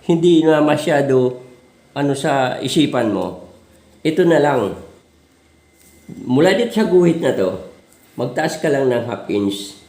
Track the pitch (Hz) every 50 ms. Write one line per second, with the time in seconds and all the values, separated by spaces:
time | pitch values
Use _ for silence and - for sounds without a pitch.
0 | _ - 170 165 165 175 170 160 156 160 156 151 151 151 147 147 - 175 151 143
1 | 139 135 131 131 127 123 127 - - - - - _ _ _ _ _ _ _ 139
2 | 143 143 135 135 - 160 139 135 131 123 127 - - 131 - 175 143 - - 127
3 | 117 107 101 95 90 90 90 - - - - - _ _ _ _ _ _ _ _
4 | _ 151 156 180 180 170 165 147 143 147 139 123 104 92 85 - - - - _
5 | _ _ _ _ _ _ _ _ _ _ _ _ _ _ _ _ _ _ _ _
6 | _ - - - - - 127 135 160 190 196 - 233 - - 214 214 175 180 180
7 | 175 170 165 - - 131 117 - 95 92 92 92 - - - _ _ _ _ _
8 | _ _ _ - 123 135 - - 156 160 - - - 160 139 139 135 127 120 117
9 | 110 120 107 92 - - 90 104 101 98 98 - - - - - -